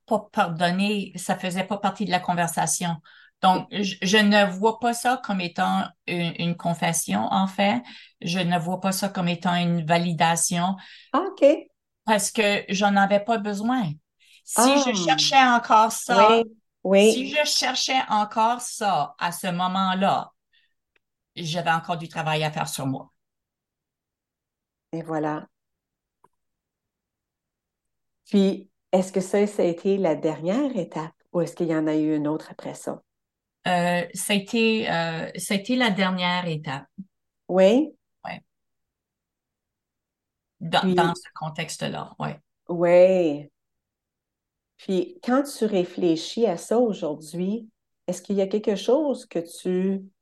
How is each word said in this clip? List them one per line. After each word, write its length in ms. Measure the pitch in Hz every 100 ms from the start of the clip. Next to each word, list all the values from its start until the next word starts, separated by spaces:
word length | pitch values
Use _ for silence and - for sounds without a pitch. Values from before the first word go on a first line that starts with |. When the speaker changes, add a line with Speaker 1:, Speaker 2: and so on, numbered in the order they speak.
| -
Speaker 1:
pas 220 | 208 -
pardonner. 800 | 214 180 165 175 180 202 208 - 180
Ça 200 | - 185
faisait 280 | 185 185
pas 140 | 185 208
partie 260 | 196 190
de 60 | 190
la 100 | 180
conversation. 760 | 180 175 170 - 165 - 175 165 - - - _
Donc, 280 | - - -
je, 240 | - 196 -
je 140 | 185 214
ne 340 | 202 208 202 185
vois 220 | 220 226
pas 120 | 240
ça 280 | 233 247 254
comme 160 | - 190
étant 440 | 175 180 185 190 - _ -
une, 260 | 175 170 -
une 180 | 170 170
confession, 640 | 175 170 170 170 - 196 220
en 160 | 196 190
fait. 340 | 190 202 240 - - - -
Je 200 | 165 185
ne 180 | 175 175
vois 220 | 165 180
pas 100 | 196
ça 180 | 190 202
comme 200 | 196 175
étant 260 | 170 180
une 320 | 175 175 170 156
validation. 880 | 170 175 165 165 170 - 175 180 190 - - -
Speaker 2:
Ah, 80 | 269
OK. 260 | 381 - 277 320 - _ _ _
Speaker 1:
Parce 260 | - 214 196
que 340 | - - - -
j'en 280 | 196 202 196
avais 240 | 196 202
pas 180 | 202 226
besoin. 540 | 208 202 226 254 175 151 _ _ _ -
Si 180 | - -
Speaker 2:
Ah. 220 | 247 277 254
Speaker 1:
je 80 |
cherchais 480 | 208 175 196 - 269
encore 500 | 254 240 - 220 226
ça, 380 | - - 233 220
Speaker 2:
Oui, 140 | 226 226 - _ _
oui. 280 | 185 196 214
Speaker 1:
si 160 | 226 269
je 160 | 294
cherchais 560 | 294 - 254 262 - 262 -
encore 520 | 214 208 - 220 247
ça 540 | - - 208 165 - -
à 120 | 175
ce 160 | 170 190
moment-là, 840 | 175 180 190 190 185 196 131 - _ _ _ _ _ _ _ _ _ _ -
j'avais 340 | 170 175 165
encore 260 | 165 165 170
du 120 | 165
travail 340 | 160 156 156
à 80 | 156
faire 180 | 156 151
sur 180 | - 135
moi. 260 | 131 - _ _ _ _ _ _ _ _ _ _ _ _ _ _ _ _ _ _
Speaker 2:
Et 100 | 160
voilà. 440 | 160 160 156 151 - _ _ _ _ _ _ _ _ _ _ _ _ _ _ _ _ _ _ _ _ _ _ _ _ _ _ _ _
Puis, 380 | 202 196 - - _ _
est-ce 220 | 190 185
que 80 | 196
ça, 260 | 185 208 208
ça 160 | 208
a 40 | 180
été 300 | 170 196 196
la 180 | 175
dernière 640 | 147 160 147 165 226 285 233
étape 380 | 165 160 156 - _
ou 80 | 175
est-ce 140 | 160
qu'il 140 | - 170
y 80 | 160
en 100 | 156
a 80 |
eu 220 | 156 156 151
une 100 | 147
autre 220 | 156 -
après 240 | - 139
ça ? 260 | 139 - - _ _ _ _ _ _ 180
Speaker 1:
Euh, 400 | 180 175 175 170
ça 180 | - -
a 40 | 202
été, 540 | 196 233 220 220 -
euh, 400 | 165 165 160 - -
ça 180 | -
a 20 | 196
été 200 | 196 254
la 140 | 240
dernière 560 | 190 185 185 180 180 175
étape. 400 | 156 151 135 - - - _ _ _ -
Speaker 2:
Oui ? 420 | 180 190 247 311 - _ _
Speaker 1:
Ouais. 180 | 180 175 _ _ _ _ _ _ _ _ _ _ _ _ _ _ _ _ _ _ _ _ _ -
Dans, 200 | 165 175
Speaker 2:
Puis 140 | 190
Speaker 1:
dans 200 | 180 165
ce 140 | 170 -
contexte-là, 800 | - 156 156 156 - - 73 - -
ouais. 220 | 147 147 _ _ -
Speaker 2:
Ouais. 840 | 170 175 175 185 185 165 143 147 _ _ _ _ _ _ _ _ _ _ _ _ _
Puis, 420 | - 185 - -
quand 200 | - 254
tu 220 | 285 -
réfléchis 840 | 214 196 175 - 180 160 - - 226
à 100 | 170
ça 220 | - 220
aujourd'hui, 920 | 240 190 156 151 156 170 185 226 226 _ _ _ -
est-ce 160 | 185
qu'il 140 | - 202
y 40 |
a 60 | 190
quelque 300 | 214 220 196
chose 500 | - 269 294 254 -
que 120 | 170
tu 640 | 170 - 185 185 190 196 190 _